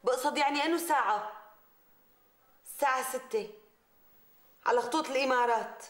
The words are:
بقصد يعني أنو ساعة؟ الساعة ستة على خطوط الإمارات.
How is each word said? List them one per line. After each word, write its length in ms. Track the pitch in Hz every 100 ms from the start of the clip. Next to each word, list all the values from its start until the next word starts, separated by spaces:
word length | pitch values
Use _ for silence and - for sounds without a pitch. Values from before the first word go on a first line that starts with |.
بقصد 340 | - - 294 302
يعني 280 | 285 285 311
أنو 120 | 339
ساعة؟ 540 | - 285 220 208 214 - - - _ _ _ _ _ _ _ _ _ _ -
الساعة 440 | - 285 262 247
ستة 400 | 254 - 220 196 - - _ _ _ _ _ _ _ _ _ -
على 160 | 240
خطوط 280 | 240 320 277
الإمارات. 760 | 262 269 247 240 226 - -